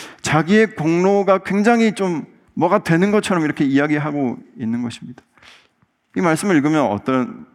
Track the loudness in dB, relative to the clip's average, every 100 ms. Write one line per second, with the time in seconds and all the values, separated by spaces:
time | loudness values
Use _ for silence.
0 | -18 -10 -2 0 4 4 2 0 -2 2
1 | 2 2 2 0 0 0 2 4 2 0
2 | -2 -4 -8 _ _ -2 0 0 2 2
3 | 2 0 0 -2 -2 -2 0 0 0 -2
4 | -4 -4 -4 -6 -12 -10 -6 -4 -6 -10
5 | -16 -20 _ _ -20 -20 _ _ _ _
6 | _ -2 0 0 2 2 2 0 0 -2
7 | -2 -2 -2 -8 -20